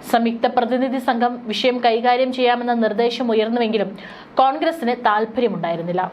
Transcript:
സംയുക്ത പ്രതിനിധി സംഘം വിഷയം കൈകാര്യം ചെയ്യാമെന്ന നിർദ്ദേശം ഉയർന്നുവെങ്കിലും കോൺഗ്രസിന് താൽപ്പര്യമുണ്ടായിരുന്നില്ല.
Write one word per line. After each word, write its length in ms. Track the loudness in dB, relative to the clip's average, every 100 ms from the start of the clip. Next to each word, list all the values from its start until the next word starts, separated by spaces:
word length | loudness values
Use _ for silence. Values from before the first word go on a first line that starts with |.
| 2
സംയുക്ത 360 | 2 2 0 0 2
പ്രതിനിധി 400 | 0 0 0 -2
സംഘം 500 | -2 0 0 -2 -6
വിഷയം 340 | 0 0 2
കൈകാര്യം 480 | 2 2 2 2 0
ചെയ്യാമെന്ന 400 | 2 2 2 0
നിർദ്ദേശം 580 | 0 0 2 0 0 0
ഉയർന്നുവെങ്കിലും 680 | 2 2 0 0 0 -2 -6 -16 -18 -4
കോൺഗ്രസിന് 720 | 2 2 2 -2 -2 -4 0
താൽപ്പര്യമുണ്ടായിരുന്നില്ല. 1040 | 2 2 0 0 -2 -2 -4 -4 -4 -4 -4